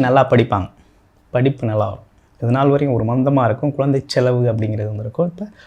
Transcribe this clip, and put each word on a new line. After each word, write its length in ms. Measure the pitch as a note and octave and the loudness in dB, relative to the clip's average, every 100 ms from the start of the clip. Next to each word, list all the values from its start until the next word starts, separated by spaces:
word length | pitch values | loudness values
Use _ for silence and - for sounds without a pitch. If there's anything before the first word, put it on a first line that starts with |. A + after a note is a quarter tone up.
| B2+ | 4
நல்லா 180 | C3+ B2+ | 4 4
படிப்பாங்க, 400 | B2 A#2 G2+ F#2 _ _ _ _ _ _ | 4 2 0 -4 _ _ _ _ _ _
படிப்பு 320 | B2 C3 C#3+ A#2 | -2 0 -2 -4
நல்லா 220 | G#2+ G#2 | -2 -2
வரும். 160 | G2 - _ _ - | -6 -16 _ _ -6
இது 100 | A#2 | -2
நாள் 200 | B2+ C#3 | 2 2
வரையும் 240 | C#3+ C#3+ A#2 | 2 0 -2
ஒரு 100 | A2 | 0
மந்தமா 380 | B2+ C3 C#3 A#2+ | 0 2 2 2
இருக்கும், 260 | B2 D3 C#3 | 0 -4 -2
குழந்தை 240 | C#3 C3+ C3+ | 0 0 -2
செலவு 380 | - B2+ B2 B2 | -2 0 2 0
அப்படிங்கிறது 440 | A2 A2 G#2+ G#2+ | 0 -2 -4 -6
வந்திருக்கும். 380 | G#2+ A2 - F3 | -8 -8 -4 -4
இப்ப 160 | F3 G#3 - | -6 -14 -16